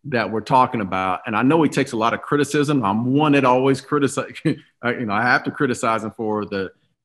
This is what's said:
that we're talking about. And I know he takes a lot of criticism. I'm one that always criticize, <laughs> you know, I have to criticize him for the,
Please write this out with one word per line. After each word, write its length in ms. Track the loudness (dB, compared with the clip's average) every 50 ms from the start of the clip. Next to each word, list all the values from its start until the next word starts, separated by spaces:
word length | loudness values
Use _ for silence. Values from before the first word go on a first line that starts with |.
| _
that 260 | -4 -2 -2 -2 -2
we're 100 | -4 -6
talking 400 | -2 2 4 4 4 4 0 -4
about. 380 | -2 -2 -2 -2 0 0 -2 -4 -4
And 80 | -2 0
I 80 | 2 4
know 180 | 4 4 4
he 80 | 4 2
takes 220 | 2 0 -2 -2
a 60 | -2
lot 180 | 0 0 0 0
of 80 | -2 -4
criticism. 600 | -2 0 0 0 0 0 0 0 2 0 0 0
I'm 220 | 0 0 0 0 0 2
one 200 | 2 4 4 4
that 120 | 4 4
always 360 | 4 4 4 4 2 0 0
criticize, 500 | -2 -4 -2 0 0 0 -2 -4 -8 -8 -12
<laughs> 60 | -6 -4
you 140 | -4 -4 -4 -10 _ _ _ -6
know, 300 | -4 -4 -4 -4 -2 -2
I 80 | 0
have 220 | 2 2 2 0 0
to 80 | -6
criticize 520 | -4 -2 -2 -2 0 -2 0 0 0 -2 -4
him 100 | -8 -8
for 260 | -6 -4 -2 -2 -4 -4
the, 260 | -4 -6 -6 -6 -8 _ _ _ _ _ _